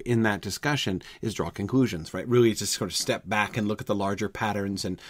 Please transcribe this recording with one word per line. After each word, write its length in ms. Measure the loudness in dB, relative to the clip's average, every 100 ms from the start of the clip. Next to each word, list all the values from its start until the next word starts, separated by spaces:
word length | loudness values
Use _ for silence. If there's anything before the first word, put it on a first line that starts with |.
in 180 | 2 2
that 180 | 4 2
discussion 580 | -4 -4 0 0 0 -2 -6 -8
is 100 | -6
draw 160 | -4 -4
conclusions, 640 | -4 0 2 2 0 -6
right? 160 | -6 2
Really 240 | 6 6
just 220 | 4 -2
sort 160 | -2 -2
of 60 | -4
step 260 | -2 -2
back 320 | 0 0 0 0
and 100 | 0
look 140 | -2
at 60 | -2
the 80 |
larger 340 | 0 0 -2 -4
patterns 560 | -2 -2 0 -2 -2
and, 160 | -4 -6 -10